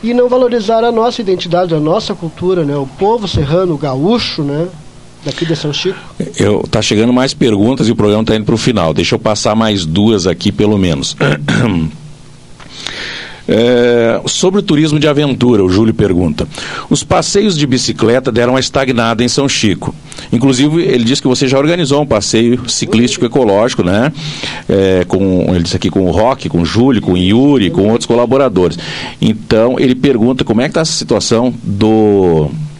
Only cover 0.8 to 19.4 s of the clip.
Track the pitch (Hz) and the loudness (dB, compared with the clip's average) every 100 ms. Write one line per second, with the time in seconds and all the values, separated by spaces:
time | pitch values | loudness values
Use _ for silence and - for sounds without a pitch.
0.8 | 233 233 226 233 160 180 180 170 185 160 | 2 2 0 -2 -2 -2 0 -2 0 0
1.8 | 151 190 214 196 165 - 180 185 151 143 | 0 -2 -2 -8 -10 -6 -2 0 0 -2
2.8 | 135 - 190 233 196 - 143 165 190 147 | -6 -2 0 0 -2 -2 0 0 0 -2
3.8 | 147 131 160 233 - - 143 143 175 - | -4 -2 0 0 -2 -6 -4 -4 -6 -8
4.8 | - - - - - - 170 156 151 147 | -20 -20 -20 -14 -12 -8 -4 -4 -4 -4
5.8 | 185 190 - - - - 101 104 - 117 | -6 -6 -14 -12 -10 -2 0 0 0 -2
6.8 | 107 104 117 123 127 - 127 104 107 127 | 0 0 2 2 0 0 0 2 2 2
7.8 | 110 110 104 104 113 110 104 113 - 113 | 0 2 2 2 2 0 0 0 2 2
8.8 | 82 78 87 110 110 104 117 107 110 101 | 2 0 0 0 0 0 0 2 2 0
9.8 | 82 82 104 107 90 85 101 98 104 107 | 0 0 2 2 0 0 -2 0 0 2
10.8 | 92 73 65 - 71 73 - 107 117 90 | 0 0 -4 -2 -2 -2 -2 0 0 0
11.8 | 80 - - - - - - - - - | -4 -8 -18 -20 -20 -20 -20 -20 -20 -14
12.8 | - - - - - - - 104 120 123 | -12 -12 -12 -12 -16 -14 -4 0 2 2
13.8 | 120 120 117 113 - - 185 202 - 147 | 2 2 2 -2 -4 -2 0 0 0 2
14.8 | 156 151 151 143 147 117 123 113 92 92 | 2 2 2 2 0 0 2 4 2 2
15.8 | 110 110 104 87 87 73 80 - - - | 2 2 0 2 0 -2 -6 -8 -12 -12
16.8 | - 151 - 180 160 202 214 170 147 123 | -4 -4 0 -2 0 0 0 0 0 0
17.8 | - 110 113 123 131 117 120 131 127 139 | -2 0 2 2 0 0 2 0 0 -2
18.8 | 131 120 113 113 120 131 | 0 0 0 0 0 0